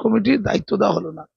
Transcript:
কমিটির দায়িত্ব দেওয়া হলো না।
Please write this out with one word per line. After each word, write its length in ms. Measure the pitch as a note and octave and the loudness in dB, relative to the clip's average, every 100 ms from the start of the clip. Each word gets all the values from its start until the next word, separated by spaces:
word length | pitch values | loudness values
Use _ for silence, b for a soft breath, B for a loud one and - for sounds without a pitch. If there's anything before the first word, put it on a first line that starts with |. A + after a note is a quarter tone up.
কমিটির 400 | A3+ A3 G#3 C4+ | 0 2 2 2
দায়িত্ব 340 | G3 - - G3+ | 0 -2 -2 0
দেওয়া 160 | G#3 | 2
হলো 180 | E3+ E3+ | 0 -4
না। 140 | D#3+ D#3 | -10 -18